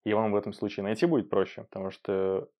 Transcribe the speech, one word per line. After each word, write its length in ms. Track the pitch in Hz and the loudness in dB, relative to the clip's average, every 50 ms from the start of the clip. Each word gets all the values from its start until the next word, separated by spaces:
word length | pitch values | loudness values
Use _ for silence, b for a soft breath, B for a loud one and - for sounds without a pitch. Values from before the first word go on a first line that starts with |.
| - | -4
И 80 | 107 107 | 0 0
вам 180 | 107 110 107 | 2 2 2
в 40 | 101 | 2
этом 180 | 104 - 107 98 | 2 0 -2 -6
случае 300 | - 110 101 - - 98 | -6 -6 -6 -4 -4 -4
найти 220 | 104 110 110 175 | -2 0 2 2
будет 240 | 175 160 120 98 - | 4 4 2 0 2
проще, 340 | 101 98 95 - - - - | 2 2 0 0 -2 -14 -16
потому 280 | - - 98 95 95 | -12 -8 -8 -6 -8
что 580 | - - - - 98 95 95 95 95 92 - - _ _ | -8 -8 -4 -2 0 2 2 2 0 0 -2 -6 _ _